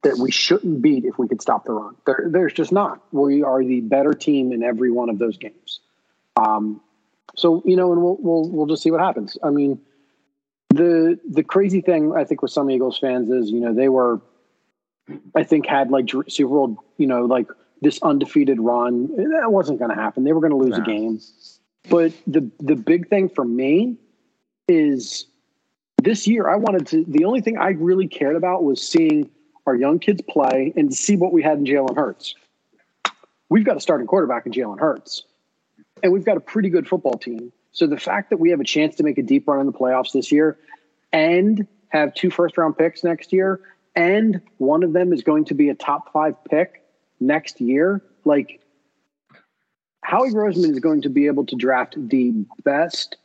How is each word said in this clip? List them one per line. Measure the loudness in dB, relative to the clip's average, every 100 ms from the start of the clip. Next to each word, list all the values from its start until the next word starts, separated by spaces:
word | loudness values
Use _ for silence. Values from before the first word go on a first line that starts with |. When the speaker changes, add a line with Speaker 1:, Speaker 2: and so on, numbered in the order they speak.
Speaker 1:
that | 0 0
we | -2
shouldn't | -2 0 0 0 0
beat | 2 2
if | -2 -4
we | -4
could | -4
stop | -2 -4
the | -2
run. | -8 -8 -6 -4
There, | -2 0
there's | 0 0
just | -2 -2
not. | 0 -2 -6 _
We | -2 2 2
are | 2 0
the | 0 -2
better | 0 0 2
team | 0 0 0 0
in | -2
every | -2 0 0
one | 0 -2
of | -2
those | -4 -4
games. | -14 -18 -18 -18 _ _ _ _ _ 0
Um, | 0 0 -4 -8 _ _ _ _ -20
so, | -2 0 2
you | 2 2
know, | 2
and | 2
we'll, | 0 0
we'll, | 0 0 0
we'll | -2 -2
just | 0
see | 0
what | 2
happens. | 0 -2 -8 -6
I | -2
mean, | 0 0 -2 _ _ _ _ _ _ _ _ _
the, | 4 4 4 2 0 -2
the | -4
crazy | 0 0 2 0
thing, | 2 2 2
I | 0
think, | -2 -4
with | -4
some | -2 -2
Eagles | 0 -2 -2
fans | -4 -2 -2
is, | -2 -2
you | -2
know, | -2
they | 0 2
were, | 2 2 -2 _ _ _ _ _ _ _ _ -20 -20 -6
I | -4
think, | 0 0 0
had, | -2 0
like, | 0 -2
dr-, | -6 -8
Super | -2 0
Bowl, | 2 0 -4 _ -4
you | 0
know, | 0 0
like, | 0 -2 -10 _ _
this | -2 0
undefeated | 0 0 0 0 2 2
run. | 0 0 0 -2 -2 -2 -2
That | 0 2
wasn't | 2 0 -2
gonna | -4
happen. | -4 -4 -2
They | 0
were | 2
gonna | 2 2
lose | 2 0
a |
Speaker 2:
No. | -2
Speaker 1:
game. | -4 -4 -6 -10 _ -20 _ _ _ 0
But | 2 2 -2 -2
the, | -2 -2 _
the | -2 -2
big | 2 0 2
thing | 0 0
for | -2
me | -2 -2 2 2 2 -4 _ _ _ _ _ _ 2
is | 2 4 0 -4 -14 -16 _ _ _ _ _ _ 0
this | 2 0 2
year, | 2 2
I | 2
wanted | 2 0 0
to, | -2 0
the | 2
only | 2 0
thing | -2 -2
I | -2
really | 0 0 2 0
cared | -2 -2 0
about | -2 0
was | 0 -2 0
seeing | 2 2 2 -2 _ _ _ -2
our |
young | 0 2 0
kids | 0 -2 -2
play | 0 0 0 -2 0
and | -2
to | -2
see | 0 0
what | 2
we | 2
had | 2 0
in |
Jalen | 0 0 0 -2
Hurts. | -4 -6 -16 -16 _ _ _ _ _ _ -10 -10 _ _ _
We've | 2
got | 2 0
a |
starting | 0 -2 2
quarterback | 0 0 -2 -4
in |
Jalen | -6 -6 -2
Hurts, | -2 -2 -8 -16 -16 _ _ _ _ _ _ -2
and | 0
we've | 2
got | 0 -2
a |
pretty | -2 -2 0
good | 0 0
football | -2 -2 -4
team. | -8 -12 -12 _ _
So | -2 -2
the | 0
fact | -4 -4 -2
that | 0
we | 2
have | 2
a |
chance | 0 0 0 0
to |
make | -2 0
a |
deep | 0 0 2
run | 0
in | 0
the |
playoffs | -2 0 0 0
this | -4 0
year | 2 2 0 _ -20 _ _ _
and | 0 2 4 2 0 -2 _ _
have | -2 -2
two | 0 -4
first-round | 0 0 2 -2 2
picks | -2 0
next | -4 -4 -2
year, | 0 0 -2 -8 _ _
and | -2 2 2 2 0 -6 _
one | 0 2
of | 2
them | 0 0
is | 0
going | 0 0 0
to |
be | 2 0
a |
top | 0 -4 -6 -4
five | -2 -2 -4
pick | -4 -2 -2 _ _ _ _ _
next | -2 -2 -4 -6
year, | -2 2 2 0 _ _
like, | 0 0 -2 -14 _ _ _ _ _ _ _ _ _ _ _ _ _ _
Howie | -4 0 0
Roseman | 0 -2 0 0
is | 0
going | 0 0
to | 0
be | 0 2
able | 0 -4
to |
draft | -2 0 0 -2 -8
the | -2 0 0 0 -6 -4
best | -2 0 -2 -4 -10 -14